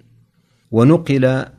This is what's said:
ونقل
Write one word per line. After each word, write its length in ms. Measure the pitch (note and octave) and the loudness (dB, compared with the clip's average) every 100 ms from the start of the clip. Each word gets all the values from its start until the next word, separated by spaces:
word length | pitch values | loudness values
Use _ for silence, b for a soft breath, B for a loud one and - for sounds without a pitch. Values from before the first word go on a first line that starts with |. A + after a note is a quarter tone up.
| _ _ _ _ _ _ - | _ _ _ _ _ _ -6
ونقل 760 | A2 B2+ E3 E3 C3+ B2+ C3 - | 0 2 2 0 -2 -2 -4 -8